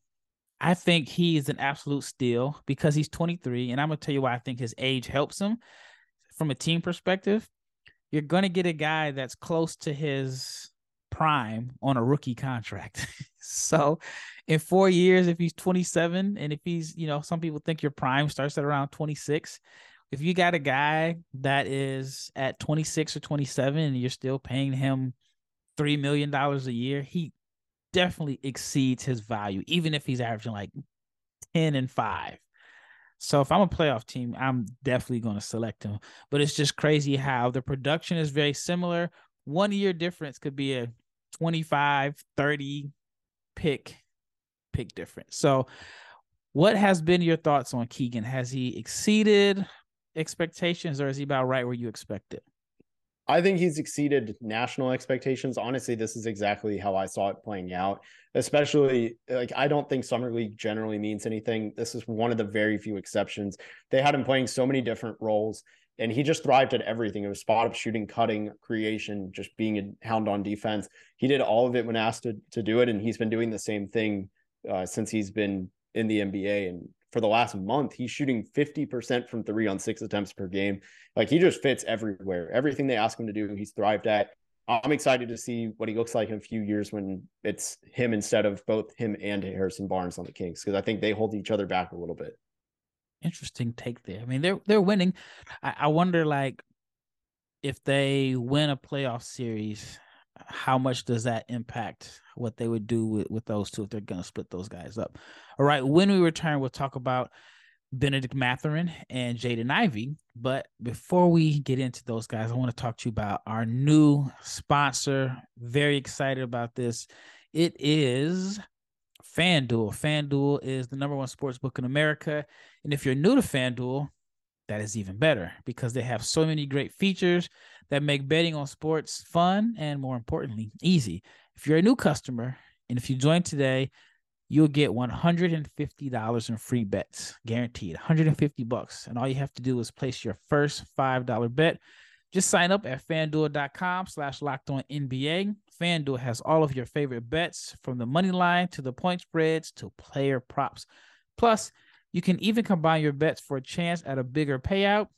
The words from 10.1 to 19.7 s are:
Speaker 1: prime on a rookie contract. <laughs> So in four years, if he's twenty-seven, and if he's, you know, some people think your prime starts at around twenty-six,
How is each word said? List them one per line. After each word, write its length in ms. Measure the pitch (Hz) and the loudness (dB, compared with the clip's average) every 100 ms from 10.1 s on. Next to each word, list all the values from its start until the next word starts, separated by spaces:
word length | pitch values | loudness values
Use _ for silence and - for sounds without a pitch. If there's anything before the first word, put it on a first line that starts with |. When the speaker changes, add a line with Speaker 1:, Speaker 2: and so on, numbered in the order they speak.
| 135 135 131 - - - _ _ _ - | -2 -4 -6 -10 -14 -18 _ _ _ -12
Speaker 1:
prime 640 | - 156 147 110 110 123 - | 0 2 2 0 -6 -8 -4
on 140 | 135 127 | 0 2
a 80 | |
rookie 320 | 117 143 - 117 | 2 2 0 -6
contract. 720 | 135 123 104 92 92 - - | -4 -6 -8 -10 -12 -10 -12
<laughs> 40 | - - _ | -12 -18 _
So 540 | - - - 160 143 165 - - - - - | -10 -6 2 4 4 2 -4 -14 -16 -12 0
in 140 | 160 | 0
four 280 | - 185 190 | 4 6 6
years, 380 | 175 180 185 180 | 8 8 8 6
if 100 | 170 | 2
he's 160 | 170 | 0
twenty-seven, 880 | - 190 180 175 165 170 180 196 202 | -2 0 2 2 2 2 0 -2 -2
and 140 | 147 | -4
if 80 | 147 | -4
he's, 320 | 180 170 156 165 | -4 -4 -6 -6
you 120 | 160 | -4
know, 140 | 147 | -4
some 180 | 151 165 | -2 -4
people 180 | 165 151 | -4 -4
think 240 | - 160 | -4 -2
your 80 | 147 | -2
prime 380 | - 135 135 147 | -2 0 2 2
starts 280 | - 143 160 | 0 -4 -2
at 80 | |
around 260 | 143 143 143 | 0 0 -2
twenty-six, 680 | - 151 147 - 151 - - _ | -4 -6 -6 -2 -2 -2 -20 _